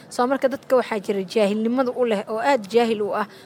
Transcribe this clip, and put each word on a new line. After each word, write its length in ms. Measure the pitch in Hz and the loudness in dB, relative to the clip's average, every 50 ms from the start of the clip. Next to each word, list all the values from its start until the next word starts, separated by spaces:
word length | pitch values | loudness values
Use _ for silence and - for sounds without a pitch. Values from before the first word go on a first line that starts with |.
| - - | -20 -14
Soo 180 | - - 294 | -2 -2 0
marka 220 | 254 277 262 - 269 | 0 0 0 0 -2
dadka 280 | 247 277 - - 262 | -2 -2 -2 2 2
waxaa 220 | 254 220 - 240 214 | 2 2 2 -4 -6
jira 220 | 180 - 208 196 190 | -4 -4 -4 -4 -4
jaahilnimada 680 | 180 - 226 214 196 208 220 220 226 240 254 269 240 247 | -2 0 2 2 2 2 0 0 0 0 0 0 -2 0
u 80 | - 247 | -2 0
leh 200 | 240 220 196 214 - | 0 0 -2 -2 -4
oo 100 | 220 220 | -6 -2
aad 260 | - 277 285 254 202 190 | 0 2 2 0 0 2
jaahil 340 | 202 233 240 226 226 208 208 | 2 2 4 4 2 -2 -2
u 100 | 196 - | -2 -2
ah 120 | 202 208 202 - - - | -4 -4 -6 -8 -20 -20